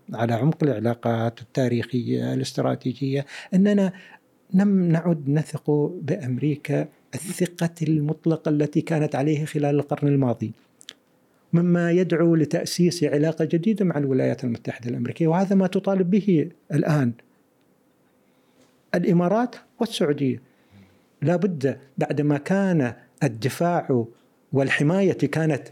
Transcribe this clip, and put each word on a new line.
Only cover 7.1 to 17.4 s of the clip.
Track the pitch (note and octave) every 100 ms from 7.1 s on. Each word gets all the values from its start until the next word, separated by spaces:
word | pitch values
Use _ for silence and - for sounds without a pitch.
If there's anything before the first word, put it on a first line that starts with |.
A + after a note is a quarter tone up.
الثقة | - F3+ F3 F3+ - E3+ -
المطلقة | D#3 D#3 D3 D#3 E3 D#3 E3
التي | D3 D3 E3
كانت | - E3 D3+
عليه | B2+ D3 D3
خلال | D3+ D3+ C#3+
القرن | C#3+ C#3 D3 C#3+
الماضي، | C#3 C3 A#2 A2 - _ _ - - _ _ _ _ _
مما | E3+ F3 F3 E3+
يدعو | E3+ F3 E3 E3+
لتأسيس | E3 D3 E3+ - - E3+ D#3+
علاقة | D3+ D3 D#3+ -
جديدة | D#3+ E3+ F3+ G#3
مع | F#3 D3+
الولايات | C#3 C3 C3 B2
المتحدة | B2 A#2 - - A#2
الأمريكية، | C3 A#2+ - E3
وهذا | E3+ G3 G3
ما | F#3
تطالب | G3 G3 F#3+ F3
به | G3+ F#3+ E3 D#3+ - -
الآن | D3 - D3+ B2 A2+ _ _